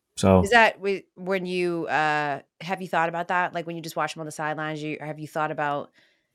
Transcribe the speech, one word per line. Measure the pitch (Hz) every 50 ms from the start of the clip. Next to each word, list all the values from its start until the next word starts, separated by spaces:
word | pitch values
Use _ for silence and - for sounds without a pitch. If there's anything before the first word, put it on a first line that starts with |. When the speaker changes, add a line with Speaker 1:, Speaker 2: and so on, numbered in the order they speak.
| _ _ -
Speaker 1:
So | - 98 95 95 92
Speaker 2:
Is | 90 -
that | 240 226 220 - - -
whe-, | 190 202 196 170 - _ _
when | 185 180 185 196 185 180
you, | 180 180 180 175 175 170 165 156
uh, | - 131 151 156 151 151 151 147 147 139 - - _ _ -
have | 156 175 190 175
you | 185
thought | 170 - 165 165
about | 170 170 170 175
that? | - 185 180 180 151 -
Like, | 170 160
when | 170 170
you | 165 156
just | 160 -
watch | 170 151 151 -
him | 160
on | 156
the | 151
sidelines, | - - 156 151 151 156 156 156 156 147
you, | 151 156 147 -
have | 147 151 151 151
you | 156
thought | - - 160 151 156
about | 151 156 147 143 143 143 - - _ _ _ _ _ _ _ _